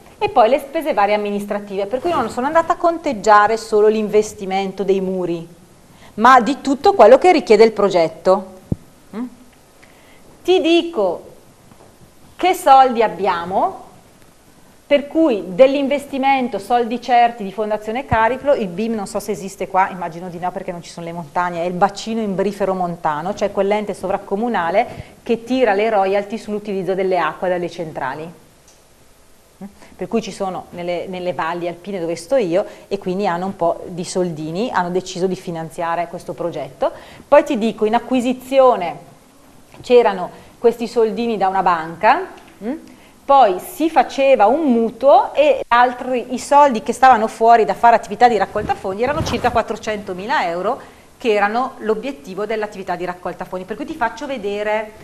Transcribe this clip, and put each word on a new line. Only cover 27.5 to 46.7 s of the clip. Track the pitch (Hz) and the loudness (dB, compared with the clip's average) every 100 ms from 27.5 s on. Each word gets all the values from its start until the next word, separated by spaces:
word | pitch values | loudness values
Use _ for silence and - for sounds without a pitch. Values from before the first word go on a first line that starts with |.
| 180 175 | -4 -6
centrali. | - 160 151 135 147 165 - _ _ _ _ _ _ _ _ _ _ _ _ 202 - - - | -8 -10 -8 -8 -8 -14 -18 _ _ _ _ _ _ _ _ _ _ _ _ -20 -20 -20 -14
Per | 220 | -6
cui | 226 | -4
ci | 214 | -4
sono | - 190 170 - | -8 -8 -8 -12
nelle, | 175 175 170 190 | -10 -6 -6 -8
nelle | 180 180 | -6 -6
valli | 180 165 175 170 | -4 -6 -6 -8
alpine | 170 202 196 | -8 -10 -6
dove | 165 165 | -6 -6
sto | - 269 | -2 0
io | 185 175 - - - | 2 -2 -2 -10 -10
e | 196 | -8
quindi | 185 180 202 | -6 -4 -2
hanno | 170 190 | -4 -6
un | 190 | -2
po' | 170 - 190 | -2 -2 -8
di | 175 | -10
soldini, | 180 196 180 151 156 170 247 | -6 -4 -4 -4 -8 -6 -4
hanno | - 175 | -4 -2
deciso | 180 180 180 185 | -4 -6 -4 -4
di | 180 | -4
finanziare | - 165 160 - 170 170 170 | -8 -10 -10 -8 -4 -4 -6
questo | 175 185 | -10 -12
progetto. | 175 170 151 139 - 302 - - - - | -8 -8 -8 -12 -6 -6 -6 -16 -20 4
Poi | 285 | 4
ti | 294 254 | 4 0
dico, | 220 - 214 | -2 -2 -2
in | 233 | -2
acquisizione | 233 262 240 254 - 269 254 208 170 139 - - _ _ _ - - - | 0 -2 -2 -4 0 4 4 4 -4 -8 -16 -20 _ _ _ -20 -20 -14
c'erano | - 247 220 190 170 - - - | 4 4 4 0 -8 -12 -20 -2
questi | 233 233 226 | 0 0 -2
soldini | 247 220 202 233 208 | 0 0 0 -4 0
da | 190 | 0
una | 190 | 2
banca, | 185 170 165 165 214 302 381 - - - | 0 0 -4 0 2 2 -2 -14 -20 -12
mm? | 214 320 - - - - - | -10 -10 -12 -20 -20 -8 2
Poi | 277 220 185 | 4 4 2
si | - - 320 | -8 -4 0
faceva | 311 233 - 269 254 202 | 0 0 0 2 4 4
un | 294 302 | 2 2
mutuo | 233 226 - 269 339 - | 2 0 2 6 6 4
e | - 294 - - | 2 2 2 2
altri, | 240 254 247 247 254 247 | 4 4 0 -6 -6 -6
i | 254 | -8
soldi | - 285 294 | 2 6 6